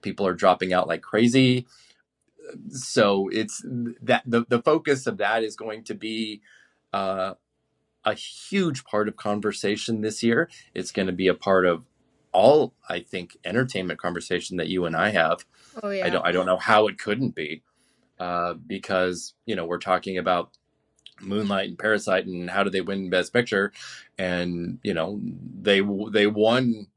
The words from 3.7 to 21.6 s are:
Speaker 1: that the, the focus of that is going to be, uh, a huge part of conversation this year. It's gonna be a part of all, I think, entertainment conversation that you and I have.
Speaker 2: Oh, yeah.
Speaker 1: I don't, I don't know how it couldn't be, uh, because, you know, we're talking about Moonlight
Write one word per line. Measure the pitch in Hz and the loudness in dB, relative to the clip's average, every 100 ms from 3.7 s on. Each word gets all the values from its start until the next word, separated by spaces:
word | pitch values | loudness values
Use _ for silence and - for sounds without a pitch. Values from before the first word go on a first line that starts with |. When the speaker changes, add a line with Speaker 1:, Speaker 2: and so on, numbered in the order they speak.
| 123 117 117 | -6 -8 -8
Speaker 1:
that | 113 117 127 | 0 0 2
the, | 117 117 | -2 2
the | 120 | 2
focus | 160 160 156 135 131 | 4 2 2 -2 -2
of | 101 | -2
that | 101 113 | 0 0
is | 110 - | -2 -6
going | 110 107 | -10 -10
to | 110 | -10
be, | 113 110 110 110 104 _ _ _ _ _ | -8 -6 -6 -6 -10 _ _ _ _ _
uh, | 98 95 95 95 92 _ _ _ _ _ _ | -4 -2 -2 -4 -6 _ _ _ _ _ _
a | 214 | -4
huge | - - - - 196 175 131 | -4 -10 -16 -4 0 0 -2
part | - 104 107 | -4 -2 -2
of | - | -2
conversation | 104 104 104 101 98 107 - 110 | -4 -2 -2 -2 -2 -2 -2 -2
this | 107 107 | -4 0
year. | 117 117 170 - _ | 2 2 0 -6 _
It's | - - | -10 -6
gonna | - 95 | -2 -2
be | 90 92 | 2 2
a | |
part | 87 - 95 90 | 2 2 4 4
of | 82 - _ _ _ _ | 0 -6 _ _ _ _
all, | 92 113 151 131 _ - | 6 8 8 4 _ -10
I | 90 | -10
think, | - 95 87 - | -8 -10 -10 -12
entertainment | 87 110 131 101 90 78 | -4 -2 0 -2 -4 -4
conversation | 90 87 - 87 - 90 | -4 -6 -4 -4 -4 -4
that | 82 | -2
you | 92 85 | 0 0
and | 82 | 0
I | 101 | 2
have. | 101 80 87 - _ _ - | 4 2 2 -4 _ _ -10
Speaker 2:
Oh, | 104 | -6
yeah. | 101 180 | -2 0
Speaker 1:
I | |
don't, | 90 85 | 0 2
I | |
don't | 90 92 | 0 2
know | 92 | 0
how | - 107 107 | 4 4 4
it | 98 | 0
couldn't | - 110 135 - | -4 -2 -2 -4
be, | 76 80 _ _ _ _ _ _ | -8 -10 _ _ _ _ _ _
uh, | 87 87 87 | -4 -2 -2
because, | 82 - 95 - 95 92 87 - _ - | -6 -8 -10 -2 0 0 -2 -12 _ -8
you | 98 | -6
know, | 85 | -4
we're | 87 | -6
talking | 98 92 98 92 | 0 -2 0 -4
about | 90 87 87 _ _ _ _ _ - - | 0 0 -2 _ _ _ _ _ -20 -18
Moonlight | 98 101 104 98 | -6 -4 -2 -2